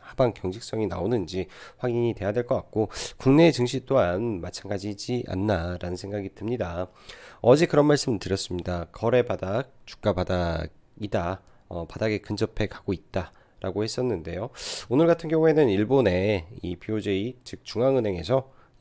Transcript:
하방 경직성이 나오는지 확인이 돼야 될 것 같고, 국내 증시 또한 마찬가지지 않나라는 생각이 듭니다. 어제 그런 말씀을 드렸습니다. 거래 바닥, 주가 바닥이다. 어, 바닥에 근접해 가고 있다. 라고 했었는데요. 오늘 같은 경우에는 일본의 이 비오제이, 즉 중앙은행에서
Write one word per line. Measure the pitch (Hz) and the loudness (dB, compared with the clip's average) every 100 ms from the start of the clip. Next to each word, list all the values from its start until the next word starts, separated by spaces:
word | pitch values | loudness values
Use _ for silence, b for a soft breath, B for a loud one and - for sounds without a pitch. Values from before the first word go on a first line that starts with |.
하방 | - - 123 | -6 0 0
경직성이 | - 92 104 - 113 101 | 0 -6 -8 -6 -4 -2
나오는지 | 90 95 120 82 92 90 B B B | -2 0 0 -2 -6 -8 B B B
확인이 | 123 120 117 | -2 0 0
돼야 | 110 95 | 0 -2
될 | 113 120 | -2 0
것 | 123 | -2
같고, | - 107 104 B B B | -2 -2 -2 B B B
국내 | 131 143 165 | 4 8 8
증시 | 127 120 131 - | 6 0 -2 0
또한 | 131 87 92 117 92 | 2 2 2 -2 -4
마찬가지지 | 85 - 98 101 104 101 - 123 - | -6 -10 -6 -6 -6 -8 -4 -4 -4
않나라는 | 95 107 90 85 87 87 90 | -2 2 0 0 -4 -6 -6
생각이 | 98 104 95 | -6 -6 -6
듭니다. | - 104 123 87 85 90 - B B B B | -6 -4 -4 -4 -4 -6 -10 B B B B
어제 | 117 147 | 6 6
그런 | 170 147 147 | 6 4 4
말씀을 | 143 - 101 | 4 2 -2
드렸습니다. | 92 98 - 90 90 87 82 | -2 -4 -4 -6 -6 -6 -8
거래 | - 113 123 | -4 2 2
바닥, | 120 95 92 110 139 - - | 2 -2 -2 -4 -4 -12 -20
주가 | - 104 | -4 -2
바닥이다. | 90 90 90 85 80 80 - _ - 104 101 85 95 - b b | 0 0 0 0 -2 -6 -10 _ -12 -6 -4 -4 -6 -12 b b
어, | 87 82 | -10 -8
바닥에 | - 110 104 | -4 -2 -2
근접해 | - 104 107 - 104 | -4 -4 -4 -4 -6
가고 | - - | -6 -6
있다. | 90 - 95 87 - b b | -6 -4 -6 -6 -12 b b
라고 | 95 92 | -6 -4
했었는데요. | 110 - 123 90 80 85 120 - B B B | -4 -2 -2 -4 -6 -8 -10 -10 B B B
오늘 | 131 165 | 4 4
같은 | 165 160 | 4 0
경우에는 | 160 160 151 131 | 2 4 6 4
일본의 | 98 107 135 104 90 101 98 80 - | 4 2 4 4 4 2 0 -4 -10
이 | 90 85 | -8 -8
비오제이, | - 110 104 95 113 127 | -4 -4 0 -2 -2 -8
즉 | - - | -14 -16
중앙은행에서 | - 104 131 135 107 90 82 131 131 b b b | -8 0 2 2 0 -2 0 0 -2 b b b